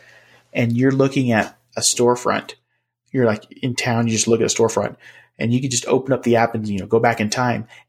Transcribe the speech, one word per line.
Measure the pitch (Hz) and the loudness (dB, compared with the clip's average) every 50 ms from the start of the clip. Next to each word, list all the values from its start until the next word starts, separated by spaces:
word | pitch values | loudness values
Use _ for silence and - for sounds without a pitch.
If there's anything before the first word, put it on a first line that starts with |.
| _ - - - _ _ _ _ _ _ | _ -20 -20 -20 _ _ _ _ _ _
and | - 160 120 117 117 | -4 -2 0 0 2
you're | 120 131 135 | 2 2 2
looking | 135 135 135 135 135 143 131 123 | 4 4 2 2 2 0 0 2
at | 113 107 92 - - _ _ _ - | 2 2 0 -2 -6 _ _ _ -8
a | 110 | -4
storefront. | - - - - 123 120 123 123 - - 101 104 - - - _ _ _ _ _ _ _ _ _ _ _ | -2 -2 0 2 2 2 2 2 0 -2 -2 -2 -4 -8 -16 _ _ _ _ _ _ _ _ _ _ _
You're, | - 135 123 | 0 2 2
like, | 110 104 104 - - - - | 2 2 0 -6 -14 -12 -6
in | - 131 117 | -6 -6 -4
town, | - - 127 117 117 117 117 | -4 -2 -2 0 0 0 0
you | 110 | 0
just | 104 - 110 | 0 0 2
look | 117 117 | 2 2
at | 113 - | 2 0
a | - | 0
storefront | - 113 110 - 104 101 - - - - - - - - _ _ - | 0 0 0 0 -2 -4 -4 -6 -12 -20 -20 -20 -20 -20 _ _ -6
and | - 113 | -2 0
you | 120 131 | 0 0
can | 139 131 | -2 -2
just | 120 117 - | -4 -4 -2
open | - 123 131 131 135 | 0 0 0 0 0
up | 131 120 | -2 -2
the | - 117 117 | 0 2 2
app | 113 117 117 - | 2 2 0 -2
and, | 110 107 107 | -4 -6 -6
you | 101 95 | -6 -6
know, | 92 | -4
go | 104 113 113 | 0 0 2
back | 120 117 113 - | 2 2 0 0
in | 107 104 | -2 -4
time. | - 131 127 123 117 107 113 - - - _ | -2 -2 -2 -2 -2 -4 -8 -12 -18 -20 _